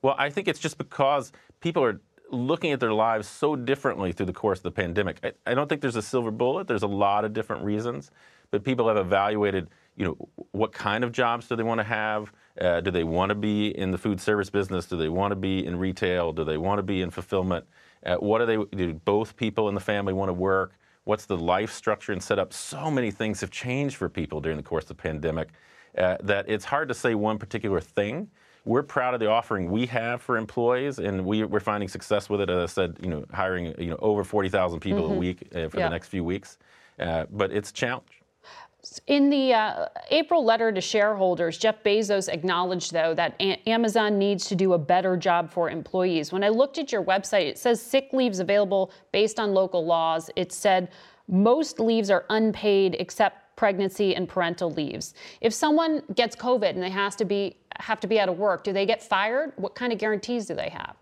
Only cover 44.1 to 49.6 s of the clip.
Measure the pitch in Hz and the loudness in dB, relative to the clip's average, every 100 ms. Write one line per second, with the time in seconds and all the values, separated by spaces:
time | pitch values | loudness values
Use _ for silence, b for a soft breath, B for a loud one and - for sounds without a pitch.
44.1 | 202 196 196 - 185 190 175 147 180 185 | 4 2 2 0 2 4 4 4 2 4
45.1 | 180 185 170 165 - 165 165 - 185 185 | 2 2 2 0 -2 -2 -2 -4 0 2
46.1 | 165 147 185 202 220 277 302 285 220 175 | 2 0 0 2 4 2 0 -2 -2 2
47.1 | 190 - 262 151 - 247 226 - 269 269 | 0 2 0 0 0 0 0 2 -2 0
48.1 | 262 247 185 185 202 202 196 190 B B | 0 0 0 2 2 4 2 0 B B
49.1 | 190 220 220 208 190 | 2 2 2 2 4